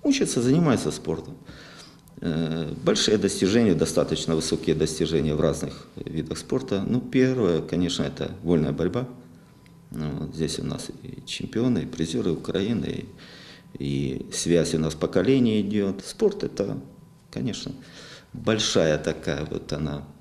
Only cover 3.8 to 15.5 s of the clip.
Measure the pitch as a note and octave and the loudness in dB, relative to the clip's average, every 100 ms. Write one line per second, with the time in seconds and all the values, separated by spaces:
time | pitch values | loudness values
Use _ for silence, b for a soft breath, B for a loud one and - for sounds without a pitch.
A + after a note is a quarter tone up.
3.8 | D#2+ - - D#2+ - D#2+ - E2 - D#2 | 2 2 2 0 0 0 0 0 0 2
4.8 | D#2 - D#2+ D#2+ D2+ D2+ D#2+ D#2 D2+ - | 0 0 0 2 2 2 2 0 -6 -10
5.8 | - - - D#2+ D#2 D#2 - C3+ - G2 | -16 -12 -8 -6 -6 -8 -2 -4 0 -2
6.8 | G2 A#2+ B2 C3 C3 B2+ G2 E2 - F2 | 0 -2 2 2 4 4 2 2 0 0
7.8 | F2 - C#2+ - - - D#2+ E2+ D2 D2 | 0 0 -4 -4 -6 -4 2 2 2 0
8.8 | F2+ B2 B2+ - B B B B B - | 0 0 -4 -10 B B B B B -20
9.8 | - D2+ D2+ D2 D#2+ D#2 D#2 - E2 - | -14 -6 -6 -6 -8 -4 -4 -2 -4 -6
10.8 | - - - - - - - A2 B2+ G#2+ | -10 -12 -14 -14 -12 -8 -4 0 2 0
11.8 | D2 - E2 A#2+ G2 D#2 - F#2 G2+ A2 | -2 -4 -2 0 0 -2 -2 -2 0 -2
12.8 | - E2 - - B B B B B - | -2 -6 -10 -18 B B B B B -8
13.8 | C#2 C#2 C#2 C2+ - - E2+ E2+ D#2 D#2+ | -4 -2 -2 -4 -6 -4 4 4 4 2
14.8 | D#2 D#2 E2+ F#2+ F#2 C3+ A#2+ | 0 0 0 2 4 4 4